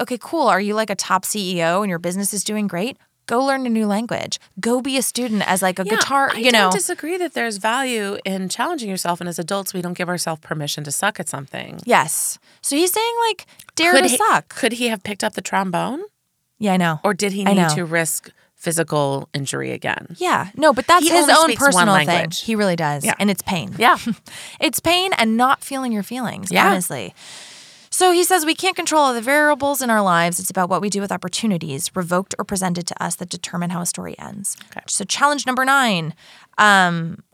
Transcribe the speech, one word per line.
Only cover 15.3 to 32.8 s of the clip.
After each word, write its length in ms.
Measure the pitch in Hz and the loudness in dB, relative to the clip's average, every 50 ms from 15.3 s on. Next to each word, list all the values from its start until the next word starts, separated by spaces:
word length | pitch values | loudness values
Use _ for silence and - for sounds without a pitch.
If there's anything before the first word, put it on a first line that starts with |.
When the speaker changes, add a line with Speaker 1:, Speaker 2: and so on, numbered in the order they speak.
| - | -4
Speaker 2:
the 80 | - | -6
trombone? 600 | 185 - - 190 190 190 175 170 170 190 247 320 403 415 _ _ _ _ _ _ _ _ _ - | -6 -4 -2 -2 -2 0 -2 -2 -2 -2 -4 -6 -10 -12 _ _ _ _ _ _ _ _ _ -4
Speaker 1:
Yeah, 160 | 214 202 185 | 0 2 2
I 20 | |
know. 240 | 185 180 165 160 156 - | 2 2 0 0 0 0
Speaker 2:
Or 100 | 196 208 | -2 0
did 180 | 160 202 202 | 0 -2 -2
he 140 | 190 202 196 | -2 0 2
Speaker 1:
I 80 | 196 196 | 4 4
Speaker 2:
need 80 | 185 | 4
Speaker 1:
know. 120 | 175 160 151 | 4 4 2
Speaker 2:
to 80 | 151 175 | 0 -2
risk 440 | 156 165 170 165 156 - - - - - _ _ _ _ | -2 0 -2 0 -2 -4 -6 -8 -14 -20 _ _ _ _
physical 760 | _ - 170 160 170 160 156 160 151 143 139 135 139 - - | _ -6 -2 0 0 0 0 0 0 2 0 0 -4 -6 -6
injury 400 | - 147 139 123 - 135 135 131 | -8 -8 -6 -6 -6 -6 -4 -6
again? 420 | 127 117 - 131 - - - - 170 - | -6 -6 -4 -4 -4 -4 -6 -12 -8 -4
Speaker 1:
Yeah. 300 | 359 359 269 - - 185 - | -2 0 0 0 -2 -4 -2
No, 200 | - 294 311 254 | 4 4 4 4
but 120 | 254 - | 4 4
that's 160 | - 330 359 294 339 | 6 6 6 6 6
Speaker 2:
He 20 | |
Speaker 1:
his 120 | 339 349 | 4 6
Speaker 2:
only 100 | 320 277 | 6 8
Speaker 1:
own 120 | - 311 320 | 8 8 6
Speaker 2:
speaks 160 | 320 240 - | 6 4 4
one 60 | 269 269 | 4 4
Speaker 1:
personal 240 | 180 180 175 208 196 | 6 6 6 6 6
thing. 100 | 190 151 151 | 4 4 4
Speaker 2:
language. 340 | 170 175 165 165 165 - | 2 0 0 -2 -4 -6
Speaker 1:
He 120 | - 220 226 | -4 -2 0
really 220 | 208 208 190 175 | 0 2 0 0
does. 260 | 170 165 147 147 143 | 0 0 -2 -2 -2
Speaker 2:
Yeah. 120 | 143 220 - - | -2 -2 0 0
Speaker 1:
And 120 | 196 208 | 2 0
it's 100 | 196 - | 0 -2
pain. 340 | - - 196 - - 98 - 165 | -4 -4 -4 -4 -4 -6 -2 2
Speaker 2:
Yeah. 180 | 226 247 330 - - 240 202 - - - | 4 4 4 2 0 -6 -6 -8 -10 -18
Speaker 1:
<laughs> 320 | - - - - - - | -18 -18 -16 -16 -8 -4
It's 180 | - 311 - - | -4 -2 -2 -2
pain 340 | - 330 339 359 370 381 - | 0 2 2 2 2 0 0
and 240 | - 226 226 220 226 | 0 2 2 2 2
not 260 | 247 262 269 - - | 2 2 2 0 -2
feeling 260 | - 277 269 262 247 | -6 -8 -6 -4 -4
your 120 | 226 208 | -4 -4
feelings, 500 | 190 - 233 254 247 185 - - - - | -4 -6 -8 -6 -6 -6 -6 -8 -6 -2
Speaker 2:
Yeah. 140 | 180 185 214 196 | 0 2 4 4
Speaker 1:
honestly. 460 | 202 185 175 - 151 127 98 85 - - - - - - - - - - - - - - - - | 2 2 -2 -4 -6 -8 -8 -10 -12 -18 -20 -20 -20 -20 -20 -20 -20 -20 -20 -20 -20 -20 -14 -6
So 200 | - - 370 370 | 0 2 4 4
he 100 | 349 349 | 4 4
says, 240 | 359 - 370 359 311 | 4 4 2 2 2
"We 80 | 311 320 | 0 -2
can't 220 | - - 381 359 | 0 -2 -2 -2
control 260 | - 339 - 311 311 | -2 -2 0 2 4
all 120 | 285 262 247 | 4 2 2
the 60 | 233 | 0
variables 640 | 214 247 277 302 302 294 294 254 277 285 285 269 | 0 0 2 4 4 4 2 2 0 -2 0 0
in 80 | 269 240 | 0 2
our 100 | 226 214 | 2 2
lives. 360 | 202 190 175 170 170 175 170 175 | 4 4 4 4 2 2 0 -2
It's 120 | 185 - | -6 -4
about 180 | - 190 180 175 | -2 -2 0 0
what 120 | 190 170 | 0 0
we 80 | 196 208 | 0 -2
do 100 | 196 202 | -2 -2
with 100 | 196 196 | -4 -4
opportunities 800 | 190 180 - 180 - - - 226 190 165 160 160 135 135 - - - | -6 -6 -6 -6 -6 -2 0 0 0 0 -2 -6 -6 -6 -6 -6 -6
revoked 380 | 185 180 165 180 180 196 - - - | -6 -4 -2 -2 -2 -2 -4 -6 -10
or 60 | 208 | -8
presented 420 | - 202 185 185 185 180 180 | -4 -4 -2 -2 -2 -2 -4